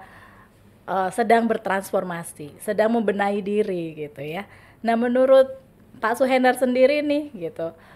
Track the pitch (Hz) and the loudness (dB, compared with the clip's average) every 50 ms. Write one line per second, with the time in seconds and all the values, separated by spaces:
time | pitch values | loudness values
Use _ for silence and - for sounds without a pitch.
0 | - - - - - - - - - - _ _ - - - - _ - - 190 | -10 -18 -20 -20 -20 -20 -20 -20 -20 -20 _ _ -20 -20 -20 -16 _ -4 -2 -2
1 | 185 185 - - 233 208 226 233 233 220 220 214 - 190 185 196 196 - - 190 | -2 -2 -2 0 2 4 4 4 4 0 -2 -2 -2 -2 -4 -4 -2 -2 -4 -4
2 | 185 180 170 170 165 - - - 151 147 - - - 220 208 196 214 220 233 233 | -2 -4 -6 -10 -10 -12 -14 -16 -16 -16 -16 -10 -8 -4 0 0 0 2 2 0
3 | 208 208 196 202 202 202 202 202 185 202 208 214 214 202 185 175 165 160 151 151 | 0 0 0 0 -2 -2 -2 -2 -4 -2 -2 0 0 -2 -4 -4 -6 -8 -8 -10
4 | 151 147 - - 143 151 160 190 208 - - - - - - _ - 220 233 226 | -12 -12 -12 -12 -12 -10 -10 -10 -12 -12 -18 -20 -20 -20 -16 _ -2 -2 0 0
5 | 240 247 240 254 262 269 262 269 262 262 - - - - _ - - - - - | 0 0 2 2 4 6 6 6 6 4 0 -10 -20 -20 _ -20 -20 -20 -10 -6
6 | - 220 240 247 269 247 262 262 254 254 240 254 269 247 247 254 262 269 294 294 | -4 -4 0 0 2 2 4 4 4 4 2 2 0 0 4 4 4 4 4 2
7 | 294 294 285 294 302 285 - 185 165 156 - - 226 226 - - - - - | 0 0 -2 -2 -4 -6 -10 -10 -10 -10 -8 -8 -8 -8 -8 -12 -20 -20 -20